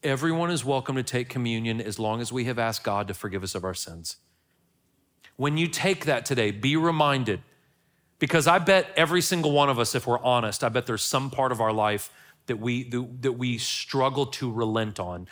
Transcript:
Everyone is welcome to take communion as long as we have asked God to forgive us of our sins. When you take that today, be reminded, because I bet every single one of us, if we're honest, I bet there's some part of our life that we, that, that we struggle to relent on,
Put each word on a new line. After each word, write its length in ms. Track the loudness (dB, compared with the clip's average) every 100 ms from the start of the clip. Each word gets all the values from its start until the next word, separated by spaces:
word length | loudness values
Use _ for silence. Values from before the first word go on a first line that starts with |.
Everyone 500 | -2 0 0 0 0
is 120 | -2
welcome 320 | 0 -2 0 -4
to 80 |
take 240 | -2 -2 -2
communion 540 | -2 -2 0 -2 -2
as 180 | -4 -4
long 220 | -2 -2
as 100 | -4
we 140 | -4 -2
have 140 | 0
asked 240 | -2 -2
God 240 | -2 -2 -2
to 60 |
forgive 300 | -6 -6 -6
us 120 | -6 -6
of 80 | -6
our 80 |
sins. 440 | -6 -10 -10 -12 -14 _ _ _ _ _ _ _ _ _ _ -20 -2
When 200 | 0 2
you 100 | 0
take 380 | 0 0 0 0
that 200 | 0 0
today, 260 | 0 0
be 260 | 2 0 2
reminded, 640 | 2 4 4 4 0 -4 -6 _ _ _ _ _ _ -4
because 280 | 2 4 6
I 120 | 4
bet 320 | 6 4 4 2
every 260 | 2 2
single 300 | 2 2 2
one 180 | 4 4
of 100 | 4
us, 140 | 0 0
if 120 | 0
we're 140 | 0
honest, 420 | 4 2 2 -2
I 60 | 0
bet 160 | 0 -2
there's 180 | -2
some 260 | 0 0 -2
part 220 | 0 0
of 80 | 2
our 140 | 2
life 360 | 2 2 0 -6 -16 -20 _ -8
that 120 | -4
we, 260 | -2 -4 -4
that, 320 | -6 -6 -4
that 120 | -4
we 240 | -2 -2 -2
struggle 680 | -4 -6 -4 0 2 2 -2
to 220 | -2 -4
relent 480 | -2 0 0 -2 -4
on, 300 | -8 -8 -12